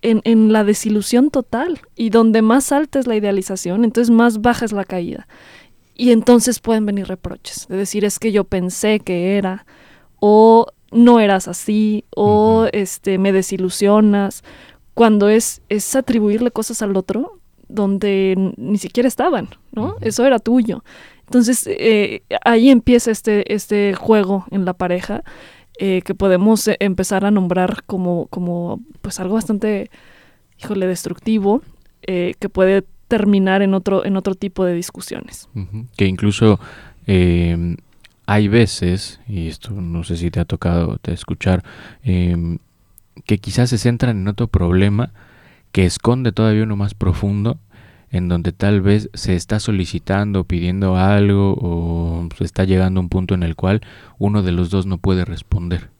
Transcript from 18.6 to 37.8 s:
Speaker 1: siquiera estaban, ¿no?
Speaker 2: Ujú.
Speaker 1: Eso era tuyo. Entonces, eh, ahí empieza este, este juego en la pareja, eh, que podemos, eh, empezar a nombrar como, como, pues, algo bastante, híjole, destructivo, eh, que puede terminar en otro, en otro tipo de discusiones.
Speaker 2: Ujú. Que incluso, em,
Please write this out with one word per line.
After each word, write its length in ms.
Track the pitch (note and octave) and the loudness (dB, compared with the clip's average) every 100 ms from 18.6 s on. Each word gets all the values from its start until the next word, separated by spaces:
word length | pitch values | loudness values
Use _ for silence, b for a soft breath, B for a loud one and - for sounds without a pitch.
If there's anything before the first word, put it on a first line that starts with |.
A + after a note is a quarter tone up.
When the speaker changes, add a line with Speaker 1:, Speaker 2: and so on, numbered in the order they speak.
| B2 G3+ | -4 -4
Speaker 1:
siquiera 300 | F3 - B3+ | -4 0 0
estaban, 420 | - D4+ C#4 G3+ - _ | 0 -2 -2 -6 -14 _
¿no? 160 | - B3 | -8 -6
Speaker 2:
Ujú. 100 | G#4+ | -6
Speaker 1:
Eso 240 | A3+ G#3+ C4 | -6 0 2
era 120 | A#3+ | 2
tuyo. 440 | A3+ B3 A#3 - B B B B B | 2 0 0 -6 B B B B B
Entonces, 420 | B3+ A3+ B3 - | 0 2 0 -2
eh, 540 | - A3+ G#3+ G3+ A2 _ - - | -2 2 2 0 -4 _ -2 2
ahí 240 | A#3 B3 | 4 6
empieza 420 | B3+ - B3 A#3 | 6 6 2 2
este, 420 | A3 - G#3 - | -4 0 -2 0
este 400 | G#3 - G#3 G3+ F#3+ | -4 -2 -2 0 -2
juego 500 | - A3 F#3+ G3 F#3 | 2 2 2 -2 -4
en 120 | G3 | -6
la 100 | F3+ | -4
pareja, 500 | F3+ F3+ F3+ F3+ G3+ - B B B B - | -4 -4 -4 -6 -10 -12 B B B B -6
eh, 220 | F#3+ F#3 | -2 -2
que 120 | - G3 | -4 -2
podemos, 520 | G3 F3+ G3+ A3 - | 2 4 4 2 0
eh, 100 | - | -2
empezar 460 | G3+ F#3 F#3 F#3+ G3 | -2 -2 -2 0 2
a 60 | |
nombrar 520 | G#3 F3+ F3+ F3+ - - | 0 0 0 -2 -4 -8
como, 420 | F#3+ F3+ F3 - | -6 -2 -4 -6
como, 540 | - F3+ F3 F3 G3+ A#3 - | -8 -6 -4 -6 -8 -12 -16
pues, 180 | G3+ - | -14 -10
algo 160 | F#3 A3 | -4 -4
bastante, 540 | A3 G#3+ G#3+ G#3 G3 b b b b b b _ | -2 -2 -2 -4 -6 b b b b b b _
híjole, 280 | - G3+ F#3 | -8 -4 -4
destructivo, 720 | F3+ - F3 - A3 G3 A#3 - - _ _ | -4 -8 -8 -2 0 2 0 -2 -20 _ _
eh, 320 | - F3+ F3+ - | -6 -4 -4 -6
que 100 | G3 | -8
puede 340 | - F#3 G3 - - _ | 2 2 2 -2 -18 _
terminar 540 | A3+ G3+ G3+ F#3+ F#3+ | 0 2 2 2 2
en 120 | G3 | 2
otro, 320 | F#3+ F#3 G3 - | 0 0 -2 -2
en 120 | F#3+ | -4
otro 180 | G3 F#3+ | -4 -6
tipo 300 | G3+ - F#3 | -8 -2 -2
de 80 | |
discusiones. 760 | F3 F3+ - - - - - - A2+ | -2 -6 -14 -14 -14 -14 -20 -16 -12
Speaker 2:
Ujú. 300 | F#2+ G#2 B2 - | -12 -12 -14 -2
Que 100 | G2 | -2
incluso, 520 | F#2 G#2 G2+ A2+ G2+ B B B B - | 0 -2 2 4 4 B B B B 0
em, 720 | F#2+ F2+ E2+ E2+ E2+ E2+ E2 | 2 4 2 0 0 -4 -6